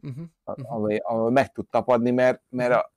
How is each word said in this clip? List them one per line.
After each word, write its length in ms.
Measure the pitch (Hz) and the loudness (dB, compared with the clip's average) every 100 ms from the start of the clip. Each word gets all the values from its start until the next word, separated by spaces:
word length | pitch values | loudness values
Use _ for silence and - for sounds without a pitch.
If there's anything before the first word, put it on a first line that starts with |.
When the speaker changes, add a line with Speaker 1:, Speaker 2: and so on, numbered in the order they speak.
Speaker 1:
Mhm, 220 | 147 127 165 _ | -14 -12 -14 _
Speaker 2:
a-, 80 | - - | -16 -14
Speaker 1:
mhm. 120 | 120 | -10
Speaker 2:
ami, 240 | 113 107 104 | -4 -2 -2
ahol 340 | - 113 113 | -2 -2 2
meg 220 | 127 131 | 2 2
tud 140 | - 101 | -4 -4
tapadni, 400 | 120 107 123 120 | -2 2 2 2
mert, 320 | 123 127 123 _ | 2 2 2 _
mert 220 | 127 123 | -4 2
Speaker 1:
Mhm. 100 | 120 - | 2 0